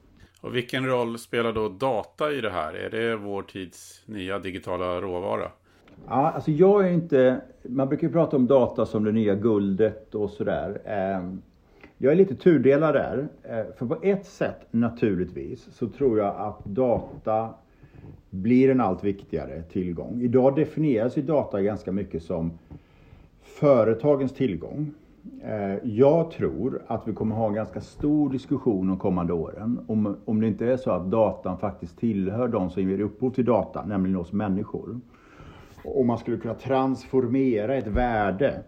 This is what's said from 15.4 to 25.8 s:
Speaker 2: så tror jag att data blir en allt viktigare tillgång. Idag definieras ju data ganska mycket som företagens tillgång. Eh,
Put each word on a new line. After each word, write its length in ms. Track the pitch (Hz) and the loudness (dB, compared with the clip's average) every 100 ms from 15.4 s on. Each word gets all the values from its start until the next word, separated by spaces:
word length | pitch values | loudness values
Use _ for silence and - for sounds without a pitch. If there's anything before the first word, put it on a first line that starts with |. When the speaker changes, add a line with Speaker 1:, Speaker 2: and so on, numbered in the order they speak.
| 71 95 - | -10 -12 -16
Speaker 2:
så 160 | - 117 | -8 -8
tror 320 | - 139 107 | 0 2 2
jag 160 | 101 - | 0 -2
att 300 | 104 101 107 | -8 -8 -6
data 840 | 101 127 101 95 - 110 110 113 - _ _ - - - - _ | 0 2 2 -2 -8 -2 -2 -2 -8 _ _ -20 -20 -20 -20 _
blir 400 | 95 101 123 135 | -4 2 6 6
en 120 | 131 | 4
allt 220 | 104 92 | 2 0
viktigare 580 | 101 98 - 82 65 71 | -2 -4 -6 -8 -6 -10
tillgång. 600 | 82 101 90 82 - 120 | -8 -4 -4 -6 -6 -4
Idag 340 | 123 127 131 139 | 2 4 4 4
definieras 600 | 151 - 156 110 123 151 | 0 0 2 2 0 -2
ju 40 | |
data 400 | 139 147 110 101 | 0 0 0 0
ganska 300 | 101 98 - | -2 -2 -4
mycket 320 | 95 101 - | -6 -4 -8
som 280 | - 87 82 82 - - - _ - - - _ | -6 -4 -4 -6 -14 -20 -20 _ -20 -20 -20 _
företagens 920 | - - 151 127 107 110 147 139 131 | -20 0 6 6 6 2 2 2 0
tillgång. 600 | - 127 85 - - 151 - - - - - | -2 -2 -2 -6 -6 -8 -10 -20 -20 -20 -14
Eh, 340 | - 110 98 98 | -8 -6 -4 -4